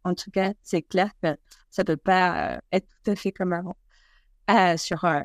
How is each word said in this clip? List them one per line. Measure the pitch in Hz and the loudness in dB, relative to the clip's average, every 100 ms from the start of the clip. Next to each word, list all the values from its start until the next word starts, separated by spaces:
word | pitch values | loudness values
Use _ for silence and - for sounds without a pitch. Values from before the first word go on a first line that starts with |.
| 185 | -4
en | |
tout | 175 - | -4 -4
cas, | 190 190 208 | -2 -2 -4
c'est | - 175 | -4 -4
clair | - 185 202 - | -2 0 0 -2
que | 165 143 _ _ _ | -4 -4 _ _ _
ça | - | -4
peut | 180 156 | -2 -2
pas, | - 185 180 117 73 | 2 2 2 0 -4
euh, | 62 - | -6 -4
être | 196 - _ | -4 -4 _
tout | - | -4
à | 202 | -4
fait | 196 | -4
comme | - 180 | -4 -2
avant. | 175 185 - _ _ _ _ _ _ - | -4 -6 -12 _ _ _ _ _ _ 2
Euh, | 214 185 165 | 4 4 2
sur, | - 170 180 | -2 -2 0
euh, | 147 | 0